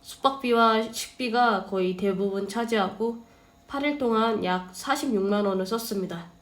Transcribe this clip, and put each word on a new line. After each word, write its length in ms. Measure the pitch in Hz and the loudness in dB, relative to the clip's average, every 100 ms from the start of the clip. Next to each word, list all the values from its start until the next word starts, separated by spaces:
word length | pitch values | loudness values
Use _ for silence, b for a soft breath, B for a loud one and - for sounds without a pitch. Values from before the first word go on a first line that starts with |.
숙박비와 880 | - - 269 269 247 233 226 220 226 | -18 -2 -2 0 2 6 6 4 0
식비가 760 | - - - 247 233 240 202 196 | -6 -10 -6 -2 2 4 2 -2
거의 300 | 190 185 180 | -2 0 0
대부분 520 | 196 185 202 196 196 | 0 0 -2 -2 -4
차지하고 720 | 233 233 226 190 - 226 233 B B B B - | -4 0 0 0 0 -4 -4 B B B B -10
팔 160 | 277 | -4
일 140 | 285 285 | -2 0
동안 460 | 254 220 226 220 | 0 2 2 0
약 260 | 180 185 185 | 0 -2 -4
사십육만 720 | - - 294 285 214 196 202 202 | -12 -4 -2 0 0 2 2 2
원을 180 | 190 | 0
썼습니다. 640 | 185 226 226 202 180 170 170 - | -2 -4 -4 -4 -4 -8 -12 -20